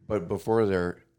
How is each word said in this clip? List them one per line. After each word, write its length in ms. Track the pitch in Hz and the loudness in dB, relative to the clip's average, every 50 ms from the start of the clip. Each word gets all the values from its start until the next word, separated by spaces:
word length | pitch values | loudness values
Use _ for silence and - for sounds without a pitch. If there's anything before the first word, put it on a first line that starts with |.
| _ - | _ -4
But 180 | 107 101 87 | -4 -4 -2
before 400 | 85 104 95 - - 113 113 113 | -4 -6 -6 -2 0 2 2 2
they're, 380 | 101 98 92 90 87 85 - _ _ _ | 2 2 2 0 -2 -4 -6 _ _ _